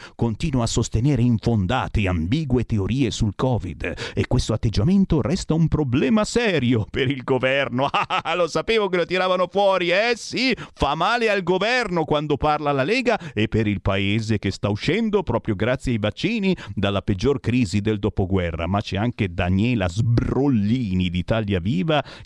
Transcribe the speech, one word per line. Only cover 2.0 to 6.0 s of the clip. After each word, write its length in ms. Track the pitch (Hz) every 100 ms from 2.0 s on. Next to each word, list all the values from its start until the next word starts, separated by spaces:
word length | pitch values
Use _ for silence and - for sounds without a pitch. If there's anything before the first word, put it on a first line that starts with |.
| 95
ambigue 560 | 87 80 147 151 123
teorie 480 | 110 107 95 127 117
sul 240 | - 107 -
covid, 580 | 131 117 92 80 90 78 - -
e 100 | -
questo 280 | - -
atteggiamento 680 | 110 123 - 131 196 190 160
resta 320 | 117 160 -
un 140 | 160 156
problema 580 | 156 143 123